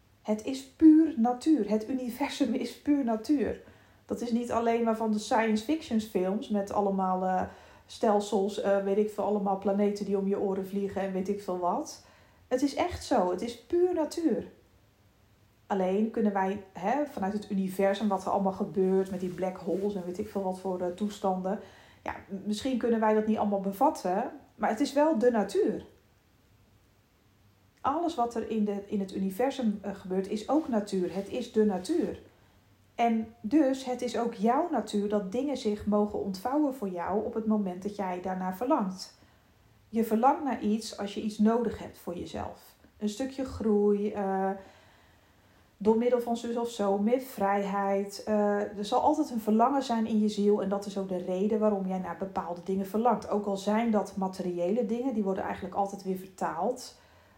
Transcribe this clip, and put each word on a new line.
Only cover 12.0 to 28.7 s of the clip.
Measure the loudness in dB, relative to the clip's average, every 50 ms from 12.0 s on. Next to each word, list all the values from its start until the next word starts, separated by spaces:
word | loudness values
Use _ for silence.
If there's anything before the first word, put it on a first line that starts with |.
| -20 -20 -20 -20 -20 _ _ _ _
Het | -2 0 2
is | 2 2 2
echt | 0 -2 0 -2 -6 -2
zo. | 0 2 2 4 2
Het | 0 -2
is | -4 -6 -8 -10
puur | -6 0 2 4 4 4 2
natuur. | 2 -2 -2 0 0 2 2 2 0 -2 -6 -12 -20 _ _ _ _ _ _ _ _ _ _ _ _ _ _ _ _ _ _ _ _ _
Alleen | -2 0 0 2 2 2 2 0 0
kunnen | 0 0 0 2 2
wij, | 2 0 -2 -2 -4 -8 -14 -12
hè, | -6 -2 0 0 0 -2
vanuit | -4 -4 -4 -4 -4 -4
het | -4 -4 -4
universum, | -2 -2 -2 -2 0 2 2 2 2 2 0
wat | 0 0 0 0
er | 0
allemaal | 0 2 2 0 0
gebeurt | -2 -4 -2 0 2 2 4 4 2 0 0
met | -4 -6
die | -6 -6
black | -4 -4 -4 -4 -4
holes | -6 -4 -4 -2 -2 -2 -2 -2
en | -4 -6
weet | -6 -6 -6
ik | -8 -6
veel | -6 -4 -4
wat | -4 -4 -4
voor, | -4 -4 -4 -2
eh, | -4
toestanden. | -4 -4 -4 -4 -4 -4 -2 -2 0 0 0 -2 -2 -4 -4 -8 -12 -20 -20 -20 -20 -20 -12 -10
Ja, | -10 -10 -10 -10 -10
m-, | -10 -8 -4
misschien | -4 -4 -2 -2 -2 -2
kunnen | 0 2 2 2 4
wij | 4 4 4
dat | 4 2
niet | 2 0
allemaal | 0 0 0 0 -2
bevatten, | -2 -2 0 2 4 2 2 2 -2 -2 0 -2 -2 -4 -8 -14 -20 -20 _
maar | -2 -2 0
het | 0 0
is | -2 0 2
wel | 4 4 4 4
de | 4 4 4
natuur. | 4 4 2 0 2 2 2 2 0 -4 -8 -14 -20 _ _ _ _ _ _ _ _ _ _ _ _ _ _ _ _ _ _ _ _ _ _ _ _ _ _ _ _ _ _ _ _ _ _ _ _ _
Alles | -4 -4 -2 -2 -2 -2 -2
wat | -2 -2 -2 -2
er | -4 -4 -2
in | -2 0 0
de, | 0